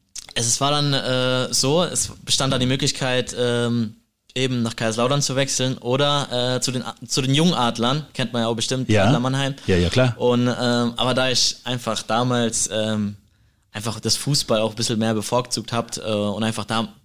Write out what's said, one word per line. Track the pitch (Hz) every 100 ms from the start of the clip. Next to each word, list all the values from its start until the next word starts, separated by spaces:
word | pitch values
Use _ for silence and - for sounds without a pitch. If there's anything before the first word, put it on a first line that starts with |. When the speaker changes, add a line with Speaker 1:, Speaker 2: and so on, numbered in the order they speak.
| _ - -
Speaker 1:
Es, | - 117
es | -
war | 139
dann, | 147 143
äh, | 139 117 127 127 127 123
so, | - 131 156
es | 175 - - -
bestand | - - 139
dann | 135
die | 127
Möglichkeit, | 131 139 - 131 127 120 117
ähm, | 123 120 120 120 113 117 _ _ _ -
eben | 131 127
nach | 113 117
Kaiserslautern | 117 110 120 143
zu | 143
wechseln | 131 135 - 127 131
oder, | 120 127 143 143 139 123 123 127
äh, |
zu | 123
den | 127
A-, | - 113 117
zu | -
den | 131
Jungadlern, | 139 170 131 120 113 117 143 147
kennt | - 123
man | 120
ja | 113
auch |
bestimmt, | 113 - 131 120
Speaker 2:
Ja. | 104 98
Speaker 1:
Adler | 139
Mannheim. | 127 131 139 135 -
Speaker 2:
Ja, | 92
ja, | 87
klar. | 127 127 117
Speaker 1:
Und, | 123 120 123
ähm, | 113 123 120 120 117
aber | 120
da | 127 127
ich | 120 - -
einfach | - 123 117 107
damals, | - 110 127 123 117 110 -
ähm, | 107 110 107 104 101 _ _ _ _ _
einfach | 107 107 107
das | 117 -
Fußball | - 147 - 110
auch | 110
ein | 107
bisschen | 117 113
mehr | 110
bevorzugt | 110 101 120 120 - 107
habt, | 120 117 -
äh, |
und | - 107 104 101
einfach | 110 110
da | 101 113 104 -